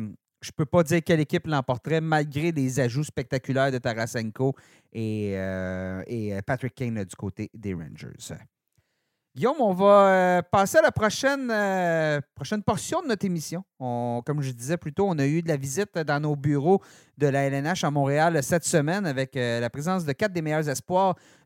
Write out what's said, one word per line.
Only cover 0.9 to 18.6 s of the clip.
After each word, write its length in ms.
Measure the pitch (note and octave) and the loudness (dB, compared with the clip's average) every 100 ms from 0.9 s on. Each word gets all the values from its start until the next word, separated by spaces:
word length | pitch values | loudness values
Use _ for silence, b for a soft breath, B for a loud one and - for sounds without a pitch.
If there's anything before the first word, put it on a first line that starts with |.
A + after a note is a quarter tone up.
| F3 | 2
quelle 180 | - E3 | 2 2
équipe 260 | D3+ F3+ D#3+ | 2 -2 0
l'emporterait 560 | D3 C3 B2 - D#3+ | -2 0 -4 -2 -2
malgré 500 | D#3+ D#3 D3+ C#3+ E3+ | 2 0 0 -2 -2
les 260 | D#3+ C3 B2+ | 0 0 0
ajouts 240 | B2 A#2+ | 0 0
spectaculaires 680 | D3+ - C3 C3+ - C3 C#3 | -4 -6 -6 -6 -2 0 2
de 60 | B2+ | 0
Tarasenko 760 | B2 A2+ A2+ B2 A2+ - C3 C3 b b b | -4 -4 -4 -4 -6 -2 -2 -2 b b b
et, 400 | A2 A2 G#2+ G#2 F#2+ | -8 -4 -4 -4 -4
euh, 640 | F#2+ F#2+ F#2 F#2 F#2 F#2 - | -4 -4 -6 -6 -6 -8 -8
et, 280 | A#2 G#2 | -6 -6
euh, 60 | G2 G2 | -6 -4
Patrick 280 | C3+ B2+ | -4 -6
Kane, 220 | - B2 A2+ | -6 -6 -6
là, 80 | F#2+ | -8
du 100 | - | -8
côté 340 | G2+ - G#2+ | -10 -8 -12
des 180 | A2+ G#2+ | -10 -8
Rangers. 640 | F2+ D#2+ D#2 - - - - - _ _ _ _ _ _ _ _ | -8 -10 -14 -16 -16 -16 -16 -18 _ _ _ _ _ _ _ _
Guillaume, 220 | B2+ G#3 D#4 | -2 0 2
on 140 | A3+ | 0
va, 340 | F3+ G3+ G3+ G3 F#3+ F3+ F3+ | 4 8 8 8 6 6 4
euh, 40 | |
passer 360 | F3 G#3 G3 D#4+ | 2 2 4 6
à 40 | |
la 100 | D#4 | 4
prochaine, 560 | - G#3+ - C4+ C#4 B3+ | 4 0 0 0 0 -2
euh, 680 | A3 G3+ F#3+ F3 E3 D#3 D3 - - | 0 0 2 2 2 2 0 -4 -12
prochaine 260 | C#3+ G#3+ | -6 -2
portion 380 | G#3 G#3 - D#4+ | 0 -2 -2 -2
de 60 | E4+ | 0
notre 160 | G#3+ | -2
émission. 400 | G3+ F3 D3 E3 F#3+ _ | -2 -4 -6 -10 -12 _
On, 420 | B2+ A#2+ A#2+ A#2+ | -6 -4 -4 -4
comme 180 | A#2+ D3 | -4 -4
je 80 | C3+ | -4
disais 240 | A#2+ B2 E3+ | -6 -6 -6
plus 160 | D#3 | -4
tôt, 140 | C#3+ G3+ | -2 0
on 100 | D#3+ | 2
a 80 | C#3 | 2
eu 140 | D#3+ | 0
de 60 | E3+ | 0
la 80 | D3 | -2
visite 400 | C3+ C3+ G3+ F3 | -2 -4 -4 -4
dans 220 | D3+ D3 | -2 0
nos 160 | D3+ D3 | 0 -2
bureaux 440 | C#3+ C#3+ C#3+ G3 B B B - | 0 2 4 2 B B B -2
de 100 | C#3+ | 0
la 180 | C3+ | 2
L 100 | C#3 | 0
N 100 | C#3 C#3+ | -2 -2
H 180 | F#3 | -2
à 60 | D#3+ | 0
Montréal 500 | C#3+ C#3 C#3+ E3 D#3+ | 0 2 4 4 2
cette 200 | C3 F3 | 0 -2